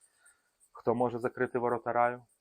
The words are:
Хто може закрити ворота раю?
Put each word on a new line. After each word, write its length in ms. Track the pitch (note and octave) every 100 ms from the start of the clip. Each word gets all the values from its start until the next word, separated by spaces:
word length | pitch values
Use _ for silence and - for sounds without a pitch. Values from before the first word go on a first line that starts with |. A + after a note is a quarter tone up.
| _ _ _ _ _ _ _
Хто 220 | - -
може 240 | A#2 B2 A#2
закрити 400 | B2 - B2 B2+
ворота 340 | A#2+ A#2+ A#2+
раю? 300 | A#2 A#2+ B2 A#2+ _